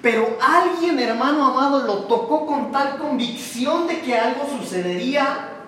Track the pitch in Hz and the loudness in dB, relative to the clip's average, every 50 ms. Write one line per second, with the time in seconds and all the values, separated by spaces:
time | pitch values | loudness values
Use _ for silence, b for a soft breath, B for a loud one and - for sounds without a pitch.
0 | - 233 226 220 226 220 220 240 247 269 330 349 359 349 - - 330 349 302 262 | 4 4 4 4 2 0 0 0 2 4 4 4 4 4 0 0 0 0 2 0
1 | 240 226 226 233 254 277 294 302 277 254 254 269 277 285 285 269 240 220 202 196 | 0 0 0 0 0 0 2 4 2 2 2 2 2 2 2 2 2 0 -2 -2
2 | 196 - 233 233 233 - 294 311 302 302 285 262 226 - - 277 277 - 277 - | 0 0 0 0 2 0 0 0 0 -2 -2 -2 -2 -2 0 0 0 0 -2 -4
3 | 294 302 269 226 240 - - - - - - 233 254 285 330 349 339 339 330 - | -4 -4 -2 -2 -2 -4 -6 -8 -10 -10 -6 -2 0 0 0 0 0 -2 -2 -4
4 | - 254 240 226 226 240 254 269 285 285 285 233 175 - 185 180 180 180 180 180 | -2 0 0 2 2 2 0 -2 -4 -4 -6 -6 -6 -4 -4 -2 -2 -2 -2 -2
5 | - 254 277 294 277 269 - - - - - - - | -2 0 2 2 2 2 0 -4 -8 -10 -12 -14 -16